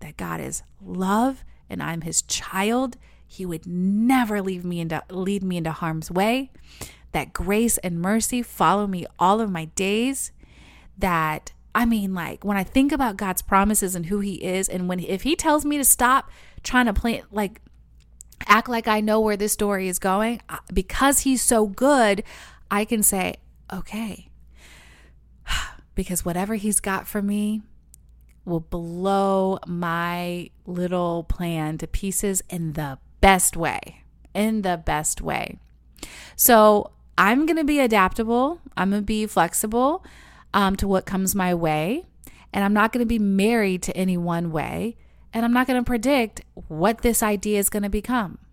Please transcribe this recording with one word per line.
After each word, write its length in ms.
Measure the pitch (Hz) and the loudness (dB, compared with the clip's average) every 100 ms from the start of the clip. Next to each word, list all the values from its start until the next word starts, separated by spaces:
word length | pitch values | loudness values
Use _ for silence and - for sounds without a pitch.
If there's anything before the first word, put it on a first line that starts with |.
that 160 | 151 - | -16 -12
God 240 | 175 160 | -8 -8
is 220 | 135 - - - | -8 -10 -14 -20
love, 640 | 190 180 190 208 254 262 - - - | -10 -4 0 2 2 -2 -12 -20 -12
and 120 | 180 | -8
I'm 200 | 147 165 | -8 -8
his 200 | 160 160 | -6 -4
child, 760 | - - - 190 202 247 262 - - - - | -4 -6 -4 -2 0 0 -2 -8 -20 -20 -20
he 200 | - 185 | -12 -8
would 200 | 160 175 | -8 -6
never 760 | 180 185 208 240 262 220 208 | -2 0 2 4 4 2 -2
leave 220 | 190 180 | -2 -4
me 140 | 180 170 | -6 -6
into, 240 | 165 156 - | -4 -6 -6
lead 340 | 185 185 202 | -6 -4 -2
me 140 | 185 175 | -2 -4
into 160 | 165 | -4
harm's 380 | 151 165 160 - | -4 -4 -6 -4
way, 420 | 175 214 254 269 - - - - - - | 0 0 0 -4 -14 -20 -18 -18 -18 -8
that 200 | 160 - | -6 -4
grace 460 | - 175 208 233 - | -6 0 2 2 0
and 220 | 180 170 | -4 -2
mercy 420 | 185 220 - 247 | 0 0 0 -4
follow 440 | 233 - 160 196 202 | -4 0 2 2 0
me 200 | 185 - - | -4 -8 2
all 220 | 180 220 | 4 4
of 100 | 214 | 0
my 140 | 170 | -4
days," 680 | 160 - 190 214 254 269 - - - - - - - - | -6 -2 0 0 0 -2 -8 -14 -20 -20 -20 -20 -20 -4
that, 540 | 190 170 156 156 - - - | 0 0 0 -4 -10 -20 -4
I 120 | 214 233 | 0 2
mean, 280 | 220 196 | 0 -2
like, 300 | 185 160 - | -4 -6 -6
when 140 | 196 196 | -2 -2
I 60 | |
think 280 | 185 262 277 | 0 2 2
about 240 | 294 247 190 | 2 0 -2
God's 260 | 196 180 | -4 -4
promises 520 | - 196 202 208 185 | 2 4 4 2 0
and 120 | 180 165 | -4 -4
who 140 | 208 | -2
he 140 | 202 185 | -2 -6
is, 240 | 185 185 190 | -4 -2 -2
and 200 | 180 180 | -2 -2
when, 120 | 180 | -4
if 220 | 165 185 | -4 -2
he 120 | 254 | -2
tells 300 | 339 320 302 | 0 2 2
me 140 | 294 294 | 2 0
to 60 | |
stop 460 | 269 - 247 269 - - - - | 2 4 4 2 0 -14 -20 -12
trying 240 | - 247 240 | 0 2 2
to 60 | |
plan, 300 | 196 233 220 - | 2 -2 -4 -6
like, 320 | 208 196 - - - - - - - - - - | -4 -4 -6 -20 -20 -20 -20 -20 -20 -20 -4 4
act 220 | 214 247 | 4 4
like 180 | 233 226 | -2 0
I 140 | 214 | 0
know 200 | 214 214 | 2 2
where 160 | 220 202 | 2 0
this 160 | 208 | -2
story 360 | - 208 196 185 | 0 0 -2 -2
is 100 | 175 | -2
going, 440 | 196 196 220 240 - | 0 0 0 -4 -10
I, 100 | - - | -14 -4
because 480 | 185 - - 269 277 | -2 -2 2 4 4
he's 200 | 269 254 | 2 2
so 260 | - 226 214 | 4 4 2
good, 560 | 190 262 277 214 196 - - - - - | 2 4 6 4 2 -4 -14 -20 -16 -4
I 120 | 202 | -2
can 180 | 214 226 | 0 0
say, 340 | 202 196 180 - - - - | 2 0 -2 -6 -16 -20 -14
"Okay," 600 | 190 - 214 220 180 - - - - - - - - - - - - - | -12 -10 -8 -10 -12 -18 -20 -20 -20 -20 -20 -20 -20 -20 -20 -20 -14 -4
<sighs> 480 | - - - - | -4 -4 -12 -10
because 300 | - 190 180 | -6 -4 -4
whatever 300 | 180 175 196 | -4 -2 -2
he's 260 | 226 214 208 | -2 0 -2
got 260 | 202 190 - | -2 -4 -4
for 140 | 214 | -4
me 420 | 202 208 208 214 - - _ - - - - _ | -2 -2 -2 -4 -8 -20 _ -20 -20 -20 -20 _
will 160 | - 165 | -6 -6
blow 1000 | 165 175 170 175 190 196 196 190 190 190 - | -4 -8 -8 -4 0 2 2 2 2 -2 -4
my 840 | 175 170 170 175 175 175 175 - - - | -4 -2 -2 -2 -4 -6 -8 -10 -16 -10
little 580 | 175 180 180 175 170 | -4 -2 0 0 -2
plan 540 | 165 - 170 160 156 160 | -4 -4 -2 -2 -4 -6
to 80 | 160 | -6
pieces 560 | - 196 - 202 190 - | -4 -4 -2 -2 -2 -6
in 240 | 175 160 | -6 -6
the 260 | 151 147 135 - - | -4 -6 -8 -16 4
best 360 | 196 185 - 165 | 6 6 4 0
way, 480 | 156 - - - - - - | -2 -4 -8 -18 -20 -20 -8
in 280 | 190 220 220 | -2 -2 0
the 200 | 190 170 | -2 -2
best 360 | 160 151 156 - | -2 -2 -2 -4
way. 380 | 160 143 - - - _ _ - - - - | -4 -4 -6 -12 -20 _ _ -20 -18 -18 -12
So 560 | - - 226 214 208 - - - - | 2 6 8 8 6 2 -10 -4 2
I'm 300 | 190 254 320 | 4 4 2
gonna 160 | 330 | 2
be 160 | 294 294 | 2 2
adaptable. 840 | 247 214 185 - 220 240 269 349 - - | 4 4 4 2 0 2 0 -2 -8 -2
I'm 140 | 190 | 0
gonna 120 | 202 | 0
be 240 | 202 214 214 | -2 -2 0
flexible, 760 | 190 170 - 214 233 262 370 - - - - - | 2 2 0 -2 0 0 0 -6 -20 -20 -20 -4
um, 200 | 202 190 190 | 0 2 2
to 120 | 196 | 0
what 180 | 190 - | 0 0
comes 280 | 190 185 | -2 -2
my 200 | 196 180 | 0 0
way. 520 | 170 165 151 165 294 - - - - - | 0 0 0 -2 -4 -8 -18 -20 -20 -8
And 100 | 196 | -2
I'm 100 | 202 | 2
not 180 | 208 220 | 2 2
gonna 140 | 247 226 | 2 0
be 120 | 233 | 0
married 640 | 202 196 208 233 196 180 | 2 4 4 2 2 -2
to 140 | 190 - | -4 -2
any 200 | 190 175 | 0 0
one 340 | 170 170 170 | -2 -2 -2
way. 460 | 156 131 156 214 - - - - | -4 -4 -4 -6 -8 -18 -20 -8
And 120 | 226 | -2
I'm 80 | 233 | 2
not 140 | 247 254 | 2 2
gonna 180 | 254 | 0
predict 580 | 240 240 247 285 220 - - - - | 0 0 2 2 0 -6 -18 -16 -10
what 340 | 156 196 226 | 0 0 2
this 200 | 240 226 | 0 2
idea 360 | 214 208 214 202 | 0 0 0 0
is 100 | 202 | 0
gonna 220 | 208 202 | -2 -2
become. 480 | 214 208 247 180 - - | -4 -2 -2 -2 -8 -20